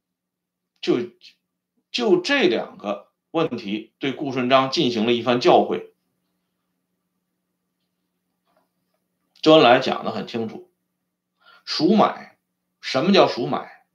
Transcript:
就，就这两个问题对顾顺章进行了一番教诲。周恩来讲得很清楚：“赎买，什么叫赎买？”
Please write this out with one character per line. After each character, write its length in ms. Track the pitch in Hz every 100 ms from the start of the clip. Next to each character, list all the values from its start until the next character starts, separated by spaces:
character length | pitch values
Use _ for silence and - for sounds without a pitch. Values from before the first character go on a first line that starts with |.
| _ _ _ _ _ _ _ _
就， 180 | - 131 - - - _ _ _ _ _ _
就 260 | - 226 175
这 300 | - 277 190
两 300 | 110 - -
个 320 | 101 - - _ _
问 260 | 165 160 113
题 360 | 98 110 - _
对 140 | 143
顾 200 | 127 139
顺 160 | 131 127
章 220 | 135 135
进 220 | 170 131
行 160 | 113 117
了 60 |
一 100 | 120
番 160 | 123 123
教 180 | - 123
诲。 300 | 101 - - _ _ _ _ _ _ _ _ _ _ _ _ _ _ _ _ _ _ _ _ _ _ _ _ _ _ _ _ _ _ _ _ _ _ _
周 140 | 156 156
恩 80 |
来 160 | 123 131
讲 260 | 110 98 104
得 60 |
很 160 | 113 -
清 200 | 117 110
楚： 220 | 90 - _ _ _ _ _ _ _ _ _ -
“赎 300 | - 170 208
买， 420 | 117 - - _ _ _ _ _
什 240 | - 131
么 80 | 170
叫 160 | 185 139
赎 200 | - 123
买？” 300 | 95 - - _